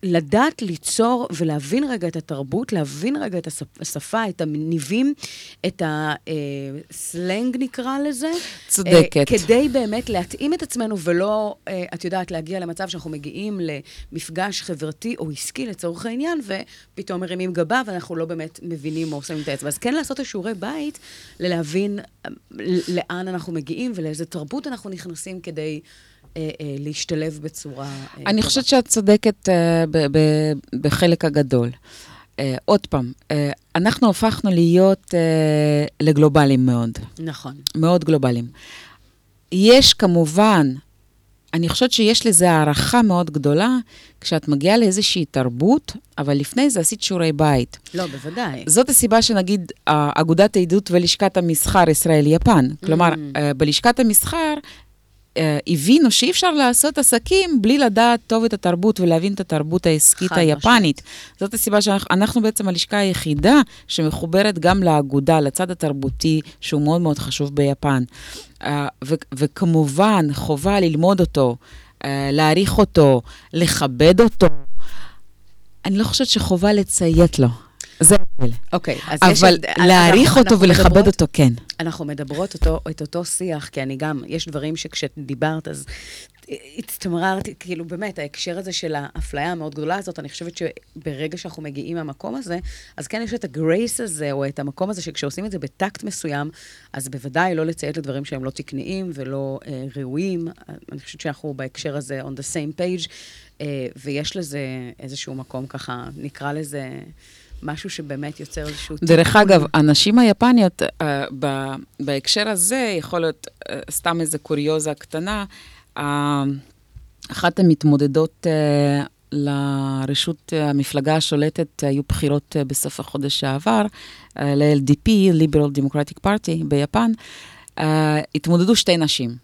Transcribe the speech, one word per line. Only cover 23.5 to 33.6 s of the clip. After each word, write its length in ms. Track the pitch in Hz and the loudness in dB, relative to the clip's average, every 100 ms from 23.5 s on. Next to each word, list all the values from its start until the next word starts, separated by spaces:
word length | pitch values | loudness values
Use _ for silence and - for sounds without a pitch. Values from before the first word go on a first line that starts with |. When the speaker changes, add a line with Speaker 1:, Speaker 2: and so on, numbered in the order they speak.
Speaker 1:
מגיעים 380 | 165 143 165 247 196 | -10 -8 -8 -8 -6
ולאיזה 300 | 156 151 165 | -8 -8 -10
תרבות 420 | 175 151 269 302 | -10 -10 -10 -10
אנחנו 220 | 247 202 | -12 -12
נכנסים 500 | 185 180 165 - 185 | -14 -14 -14 -14 -14
כדי... 380 | 175 156 156 151 - _ _ _ _ - | -12 -10 -8 -8 -14 _ _ _ _ -10
אה, 40 | 156 151 | -10 -10
אה, 140 | 151 139 | -10 -10
להשתלב 600 | 147 147 - 160 156 151 | -8 -10 -6 -4 -4 -8
בצורה... 440 | 151 - 147 131 139 | -14 -14 -16 -14 -12
אה, 380 | 139 135 - 139 | -14 -16 -10 -2
Speaker 2:
אני 100 | 214 | 0
Speaker 1:
טובה. 60 | |
Speaker 2:
חושבת 240 | 220 269 262 | 0 0 2
שאת 220 | 285 - | 2 2
צודקת, 600 | - 202 208 220 202 - | 0 4 4 4 0 2
אה, 340 | 180 170 165 165 | 2 4 2 2
ב-, 260 | 160 143 147 | 0 2 4
ב-, 340 | 156 151 156 143 - - | 4 4 0 -2 -6 -4
בחלק 440 | 147 - 180 170 160 | -2 2 2 2 2
הגדול. 440 | 147 139 127 120 123 _ - - - _ - | 0 2 0 0 -6 _ -20 -20 -20 _ -8
אה, 160 | 135 127 - | -6 -4 2
עוד 220 | 202 - | 2 2
פעם, 240 | 147 120 131 _ | -4 -4 -10 _
אה, 200 | 151 143 - | -2 -2 -6